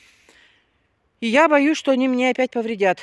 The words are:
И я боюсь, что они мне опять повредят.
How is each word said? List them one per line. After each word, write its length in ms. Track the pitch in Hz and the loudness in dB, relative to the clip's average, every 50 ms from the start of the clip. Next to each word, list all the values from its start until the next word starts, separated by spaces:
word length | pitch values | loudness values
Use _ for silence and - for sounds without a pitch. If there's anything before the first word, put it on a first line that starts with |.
| _ _ _ _ _ _ _ _ _ _ _ _ _ _ _ _ _ _ _ _ _ _ _ _ | _ _ _ _ _ _ _ _ _ _ _ _ _ _ _ _ _ _ _ _ _ _ _ _
И 60 | - 226 | -6 0
я 200 | 214 277 311 330 | 2 2 4 4
боюсь, 300 | 302 285 277 294 320 - | 4 2 2 0 -2 -2
что 140 | - 285 | -2 -2
они 160 | 269 247 262 262 | 0 0 0 -2
мне 220 | 254 247 254 254 | -2 0 -2 -2
опять 200 | 240 - 254 247 | -2 -2 -4 -4
повредят. 480 | - 247 220 220 233 196 196 190 175 - | -4 -6 -6 -6 -4 -2 0 0 0 -2